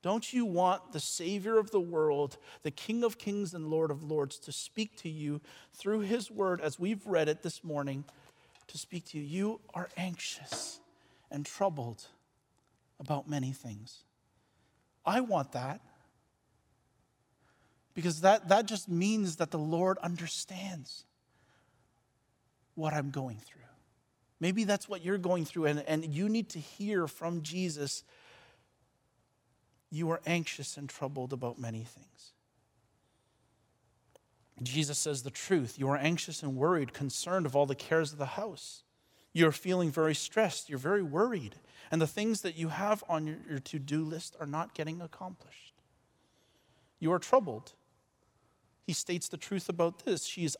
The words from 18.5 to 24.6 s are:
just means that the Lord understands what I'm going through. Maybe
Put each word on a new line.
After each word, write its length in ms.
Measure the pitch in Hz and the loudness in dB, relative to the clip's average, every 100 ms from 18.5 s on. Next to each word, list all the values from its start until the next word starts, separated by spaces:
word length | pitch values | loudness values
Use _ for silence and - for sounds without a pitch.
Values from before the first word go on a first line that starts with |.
| 196 220 | 6 6
just 240 | 214 - | -4 0
means 460 | 170 190 220 196 156 | 2 4 4 2 0
that 140 | 160 | -2
the 80 | 160 | 0
Lord 380 | 151 165 185 190 | 0 2 4 2
understands 1040 | 175 175 165 - - 185 190 175 127 - - _ _ _ _ _ _ _ _ _ _ _ _ _ _ _ _ | -2 -4 -6 -6 -8 -8 -10 -10 -12 -16 -18 _ _ _ _ _ _ _ _ _ _ _ _ _ _ _ _
what 180 | - 156 | -4 0
I'm 180 | 151 139 | 0 -2
going 280 | 139 131 107 | -4 -6 -8
through. 240 | - - - - _ _ _ _ _ _ | -14 -20 -20 -20 _ _ _ _ _ _
Maybe 260 | 170 190 | 0 2